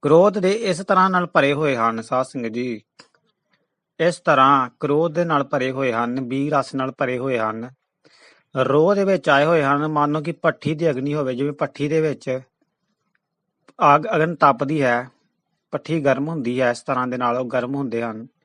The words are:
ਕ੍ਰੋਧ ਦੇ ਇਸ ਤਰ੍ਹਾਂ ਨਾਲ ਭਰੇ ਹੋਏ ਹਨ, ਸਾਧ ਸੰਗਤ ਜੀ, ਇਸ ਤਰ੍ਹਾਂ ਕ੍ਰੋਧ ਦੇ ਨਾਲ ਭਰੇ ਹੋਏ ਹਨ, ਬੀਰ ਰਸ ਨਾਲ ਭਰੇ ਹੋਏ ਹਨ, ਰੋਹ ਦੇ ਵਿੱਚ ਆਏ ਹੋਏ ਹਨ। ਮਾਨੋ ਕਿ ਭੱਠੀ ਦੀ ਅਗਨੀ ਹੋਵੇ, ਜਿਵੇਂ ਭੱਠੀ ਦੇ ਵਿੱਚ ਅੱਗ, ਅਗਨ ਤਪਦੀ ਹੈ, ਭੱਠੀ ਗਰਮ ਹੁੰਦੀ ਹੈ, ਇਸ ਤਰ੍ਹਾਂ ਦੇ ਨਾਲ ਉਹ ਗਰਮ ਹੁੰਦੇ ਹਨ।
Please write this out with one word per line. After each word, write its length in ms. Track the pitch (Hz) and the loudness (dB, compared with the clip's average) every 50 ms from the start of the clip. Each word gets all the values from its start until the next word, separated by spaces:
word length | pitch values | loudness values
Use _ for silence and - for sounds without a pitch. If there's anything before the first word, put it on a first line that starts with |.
| - | 2
ਕ੍ਰੋਧ 340 | 147 151 165 185 208 196 208 | 6 6 6 6 6 4 2
ਦੇ 140 | 180 185 196 226 233 196 | 0 0 0 0 -2 -2
ਇਸ 100 | 180 156 | -4 -4
ਤਰ੍ਹਾਂ 300 | 196 - 196 190 185 190 | 0 0 2 4 4 4
ਨਾਲ 160 | 185 180 180 | 2 0 -2
ਭਰੇ 260 | 170 _ 170 139 139 143 | 0 _ 2 2 2 2
ਹੋਏ 220 | 139 156 147 135 | 0 0 0 0
ਹਨ, 260 | 120 113 113 113 113 | 0 0 -2 -2 -4
ਸਾਧ 240 | 113 - 131 127 131 | -6 -4 -2 -2 -2
ਸੰਗਤ 260 | - - 139 120 113 | -2 -6 -8 -8 -6
ਜੀ, 300 | 110 120 123 127 117 107 _ _ _ _ - _ _ _ _ _ _ _ _ _ _ _ _ _ _ _ _ _ _ _ | -6 -6 -6 -6 -8 -10 _ _ _ _ -20 _ _ _ _ _ _ _ _ _ _ _ _ _ _ _ _ _ _ _
ਇਸ 200 | 165 175 170 - | 0 0 0 -2
ਤਰ੍ਹਾਂ 500 | _ - 156 135 131 135 143 139 127 123 _ _ | _ 2 4 6 6 6 6 4 2 -2 _ _
ਕ੍ਰੋਧ 340 | - 139 143 151 165 170 151 | -4 -2 0 0 0 -2 -2
ਦੇ 100 | 165 175 | -2 -2
ਨਾਲ 180 | 165 160 143 139 | 0 0 -2 -2
ਭਰੇ 260 | - - 139 127 131 | -2 -2 -4 -2 -2
ਹੋਏ 200 | 131 131 135 131 113 | -4 -2 -2 -2 -2
ਹਨ, 260 | 113 120 120 123 135 | -2 -2 -4 -4 -6
ਬੀਰ 320 | 135 120 131 135 139 147 151 | -6 -6 -4 -4 -4 -2 -2
ਰਸ 200 | 143 131 - - | -2 -2 -2 -4
ਨਾਲ 160 | 139 131 131 | -4 -4 -4
ਭਰੇ 260 | 135 _ 147 123 127 123 | -4 _ -4 -4 -4 -4
ਹੋਏ 200 | 123 135 127 120 | -4 -4 -2 -2
ਹਨ, 300 | 110 110 107 113 117 127 135 _ _ _ _ _ _ _ _ _ _ - _ _ _ _ _ | -2 -4 -4 -6 -10 -14 -16 _ _ _ _ _ _ _ _ _ _ -20 _ _ _ _ _
ਰੋਹ 380 | 139 131 135 135 147 156 180 202 | -2 0 2 4 2 4 4 2
ਦੇ 80 | 196 196 | 2 2
ਵਿੱਚ 260 | 190 190 175 - 165 | 0 0 0 2 2
ਆਏ 160 | 143 135 147 | 2 4 4
ਹੋਏ 180 | 156 170 160 147 | 4 2 2 2
ਹਨ। 240 | 135 143 143 151 156 | 2 0 0 -2 -2
ਮਾਨੋ 340 | 156 147 147 147 147 156 | 0 0 0 0 0 -2
ਕਿ 100 | 147 160 160 _ | -4 -6 -10 _
ਭੱਠੀ 320 | - 165 151 _ - 147 160 | -2 -2 -2 _ -4 -6 -4
ਦੀ 140 | 147 170 165 | 0 0 -2
ਅਗਨੀ 240 | 139 127 131 143 147 | 0 -2 -4 -4 -4
ਹੋਵੇ, 220 | 151 143 127 127 | -2 -2 -4 -4
ਜਿਵੇਂ 180 | 120 139 143 147 | -4 -4 -4 -4
ਭੱਠੀ 340 | - 156 143 _ - 143 147 | -4 -6 -8 _ -6 -4 -2
ਦੇ 140 | 156 160 | 0 0
ਵਿੱਚ 280 | 156 156 139 117 - - 127 131 127 _ _ _ _ _ _ _ _ _ _ _ _ _ _ _ _ _ _ _ _ _ _ _ _ _ _ - 196 | 0 0 -4 -6 -6 -6 -6 -6 -8 _ _ _ _ _ _ _ _ _ _ _ _ _ _ _ _ _ _ _ _ _ _ _ _ _ _ 2 4
ਅੱਗ, 220 | 147 143 151 156 220 214 | 4 4 4 2 0 0
ਅਗਨ 200 | 165 156 165 175 | 0 0 0 0
ਤਪਦੀ 460 | 143 - 147 131 117 147 135 156 156 | 4 4 4 4 4 0 -2 -2 0
ਹੈ, 280 | 139 127 120 120 123 131 _ _ _ _ _ _ _ _ _ _ _ _ - | 2 2 0 0 -2 -8 _ _ _ _ _ _ _ _ _ _ _ _ -12
ਭੱਠੀ 260 | 139 - - 156 165 | -10 -6 -4 -4 0
ਗਰਮ 280 | 143 139 131 131 143 156 | 2 2 2 2 0 -6
ਹੁੰਦੀ 320 | 165 160 123 117 123 127 | -6 -6 -4 -4 -2 0
ਹੈ, 100 | 131 120 | 0 0
ਇਸ 100 | 120 120 | 0 -2
ਤਰ੍ਹਾਂ 260 | - - 139 127 123 127 | -4 -4 -2 -2 -2 -4
ਦੇ 100 | 123 127 | -4 -2
ਨਾਲ 200 | 127 123 120 123 | -2 -2 0 -2
ਉਹ 80 | 131 | -4
ਗਰਮ 300 | 117 127 127 120 123 139 | -2 -2 -4 -2 -2 -4
ਹੁੰਦੇ 260 | 139 139 123 107 117 117 | -6 -6 -4 -4 -6 -6
ਹਨ। 220 | 117 110 110 117 135 _ _ | -6 -8 -10 -14 -16 _ _